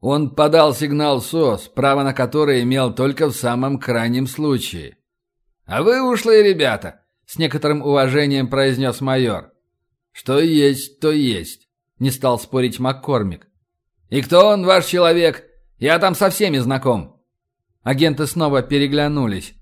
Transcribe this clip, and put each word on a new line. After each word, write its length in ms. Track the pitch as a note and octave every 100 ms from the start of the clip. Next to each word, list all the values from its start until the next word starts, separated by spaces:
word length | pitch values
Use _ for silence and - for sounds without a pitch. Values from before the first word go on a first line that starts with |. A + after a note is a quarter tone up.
он 320 | B2 D3 C#3+
подал 400 | C3+ D3+ D#3+ D3+
сигнал 480 | B2 D3 D3 D3+ C3
сос, 460 | - E3 D3 G#2 -
право 340 | - C#3 C#3
на 100 | C#3
который 500 | C3 B2 D3 D3 C3
имел 300 | A#2+ C3 B2+
только 360 | G#2+ C3 C#3+ D#3
в 60 |
самом 440 | A2+ B2 A#2+ C3+ C3+
крайнем 480 | - A#2 A#2 B2 C3
случае. 720 | - D3+ C3 - F2 C#2+ _ _ _ _ _ _ _
«А 180 | - A#2+
вы 200 | F3 B3+
ушлые 400 | B3+ A#3+ A3+ A3
ребята», — 600 | G#3 F3+ C#3 G#2 F2+ - _ _ _
с 120 | -
некоторым 420 | D#3+ C#3 D3 D3
уважением 680 | C#3 C#3+ C3+ C#3 D3 C#3 B2+
произнес 520 | C3+ C3+ B2+ C3+ A#2
майор. 520 | C3+ C3 B2+ F#2 - _ _ _ _ _ _
«Что 300 | - - C3+
есть, 600 | E3 D#3 C#3+ C3+ - _
то 120 | D#3
есть», — 560 | D3+ C3+ G2+ D#2+ - _ _ _ _
не 100 | C3
стал 280 | C3 C3 A#2+
спорить 420 | - C3 B2+ -
Маккормик. 680 | B2+ C3 C#3 C3 G2 D#2+ _ _ _ _ _ _ _
«И 100 | C#3
кто 280 | C3+ F3 G3+
он, 180 | G#3 F3+
ваш 200 | F#3 -
человек? 600 | F3 E3+ E3 E3+ - - _ _ _
Я 200 | C#3 E3
там 160 | F#3+
со 140 | E3+ G3
всеми 300 | F#3 G3+ C#3+
знаком». 640 | A#2+ C3+ C3 A2 D#2+ _ _ _ _ _ _ _
Агенты 440 | - C3+ D#3+ C#3 D3+
снова 360 | E3+ D#3 C#3
переглянулись. 920 | B2 C#3+ C#3+ C#3+ D3 D3 A#2+ F#2+ - -